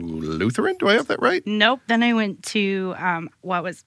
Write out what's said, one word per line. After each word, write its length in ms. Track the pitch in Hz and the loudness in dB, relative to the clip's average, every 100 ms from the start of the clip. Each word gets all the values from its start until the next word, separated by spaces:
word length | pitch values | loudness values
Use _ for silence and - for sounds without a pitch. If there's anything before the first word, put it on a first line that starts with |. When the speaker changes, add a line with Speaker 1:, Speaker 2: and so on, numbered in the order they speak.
Speaker 1:
Lutheran? 760 | 85 80 78 80 - - - 370 | -6 -6 -4 0 0 0 -2 0
Do 100 | 294 | 2
I 40 | |
have 140 | 311 - | 4 2
that 120 | - | 0
right? 220 | 247 359 208 | 2 0 -2
Speaker 2:
Nope. 340 | 214 214 262 - | 2 2 2 0
Then 140 | 233 | 2
I 100 | 240 | 4
went 280 | 226 214 160 | 2 0 -4
to, 500 | - 214 196 196 185 - | -4 -2 0 0 -4 -4
um, 320 | 180 165 170 - | -2 -4 -6 -10
what 220 | 180 180 | -4 -4
was 220 | 175 170 | -4 -8